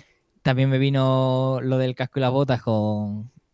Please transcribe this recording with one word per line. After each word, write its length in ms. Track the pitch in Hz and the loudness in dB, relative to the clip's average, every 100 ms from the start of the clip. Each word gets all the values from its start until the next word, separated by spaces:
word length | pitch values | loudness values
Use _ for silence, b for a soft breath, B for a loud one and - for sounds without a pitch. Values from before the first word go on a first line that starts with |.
| b b _ _ | b b _ _
también 280 | - 127 135 | 0 2 2
me 80 | 131 | 2
vino 840 | 139 135 131 131 131 127 131 127 | 2 2 2 2 0 0 0 -2
lo 160 | 127 131 | -2 0
del 160 | 131 | -2
casco 240 | 123 127 135 | -4 -6 -2
y 40 | |
las 100 | 127 | 0
botas 300 | 135 135 123 | 2 0 0
con, 680 | - 107 107 104 104 104 120 _ _ | 0 0 0 -2 -4 -8 -12 _ _